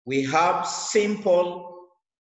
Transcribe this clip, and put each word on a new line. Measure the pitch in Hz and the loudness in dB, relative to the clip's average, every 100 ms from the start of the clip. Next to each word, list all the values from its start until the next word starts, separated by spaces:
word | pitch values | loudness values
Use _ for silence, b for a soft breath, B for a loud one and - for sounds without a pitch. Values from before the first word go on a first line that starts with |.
We | 123 135 | -4 -2
have | 135 156 165 - - | 0 2 2 2 -4
simple | - - 220 208 208 196 175 180 175 - - - _ _ _ | -6 -2 0 2 0 2 2 2 -4 -12 -18 -20 _ _ _